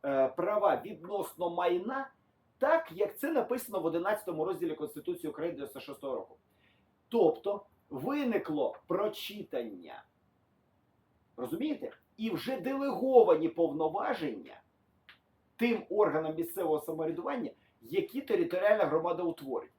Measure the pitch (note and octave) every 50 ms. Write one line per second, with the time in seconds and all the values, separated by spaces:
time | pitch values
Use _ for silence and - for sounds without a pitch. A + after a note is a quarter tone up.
0 | - C#3+ C#3 C3+ C3+ C3+ - - E4+ - G#3 D#4+ D#4+ - - - - G#3+ G3+ D3+
1 | E3 F#3 G#3 G3 - - - - F3+ F3 E3+ F3 F3+ E3+ F3 F3+ F#3 A3+ C4+ C4+
2 | C4+ - _ _ _ _ _ _ _ _ _ _ - C#4+ - E4 - - E3 F#3
3 | - - - - - D#4 E4 C#4 A#3 - A#3+ C4 - - G#3 F#3 D#3+ E3 D#3+ E3+
4 | F3 G3 G#3+ G#3 - - E3 D#3 D#3+ F#3+ F#3 D#3+ F3 E3 D#3 - - - - D3+
5 | - - F3 E3+ - D3+ D3 - D#3 E3+ D#3 C#3+ C#3 - - C3 - - C#3 -
6 | - C#3 - - - - - _ _ _ _ _ _ _ _ _ _ _ _ _
7 | _ _ - A#3 G3 D3 - - - - G3+ - - _ _ _ _ _ - C4
8 | C#3 G#3+ C#4 D4 C#4 A#3+ A3 F#3+ - - D3+ D3 C#3 - - - _ _ E3+ F#3
9 | G#3 G#3+ G#3 - - - G#3 G#3 F#3+ - - F3 - A2 G2 F2 - D#2+ - -
10 | - _ _ _ _ _ _ _ _ _ _ _ _ _ _ _ _ _ _ _
11 | _ _ _ _ _ _ _ - - - D#3+ F3+ B3+ D#4 D4 - - - - -
12 | _ _ _ - A3 A3+ - D3+ - - C4 - - C4 C4+ C4+ C#4 C#4 - -
13 | B3+ C4 C4 A#3+ A3 - E3 D#3 D#3+ D#3+ - - E3+ D3+ C#3 D#3 D#3+ D#3 D#3 A3+
14 | - - D#3+ D#3+ E3 C#3+ A2+ F#2+ - - - - _ _ _ _ _ _ _ _
15 | _ - - _ _ _ _ _ _ _ _ - A3+ A#3+ A3+ G#3 - - - -
16 | G#3 E3 C#3+ D#3 D#3 D#3 D#3+ E3 E3 - - F#3+ F3+ D#3+ D#3 D3+ - - D#3 D#3+
17 | D#3+ D#3+ E3 E3 E3+ C#3 - B2+ - - - _ _ _ _ _ A#2 A2+ D3 G3
18 | - - - C4+ C4+ - A3 F3+ E3 E3 - F#3 F#3+ G#3 G#3 G#3+ F#3 C#3+ D3 D#3+
19 | D#3+ F3 E3+ D#3+ F3+ E3 D3+ - C#3 C3+ B2 A#2 - - _